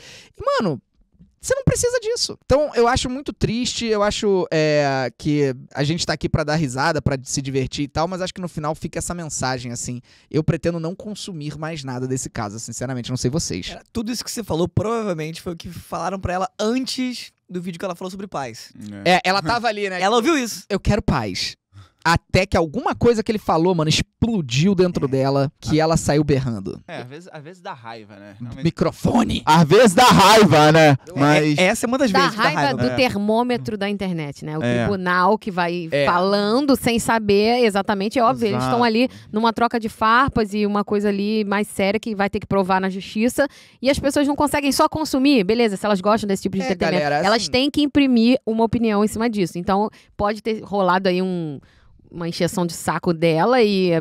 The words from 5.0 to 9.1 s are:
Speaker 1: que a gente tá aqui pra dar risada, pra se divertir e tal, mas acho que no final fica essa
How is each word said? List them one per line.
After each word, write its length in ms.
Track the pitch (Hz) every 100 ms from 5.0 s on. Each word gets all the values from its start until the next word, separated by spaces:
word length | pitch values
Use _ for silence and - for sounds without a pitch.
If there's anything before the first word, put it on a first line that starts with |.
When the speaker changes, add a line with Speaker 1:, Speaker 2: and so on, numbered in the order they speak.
| 123 -
Speaker 1:
que 380 | 151 147 139 127 139
a 100 | -
gente 220 | 143 170 -
tá 60 |
aqui 160 | 156 175
pra 160 | 165
dar 120 | 147 156
risada, 440 | 143 127 156 151
pra 160 | 135 139
se 180 | 127 -
divertir 420 | 135 135 131 - 143
e 20 |
tal, 200 | 156 175
mas 140 | 180
acho 120 | 185
que 80 | -
no 80 | 175
final 240 | - 151 156
fica 220 | 165 170
essa 160 | -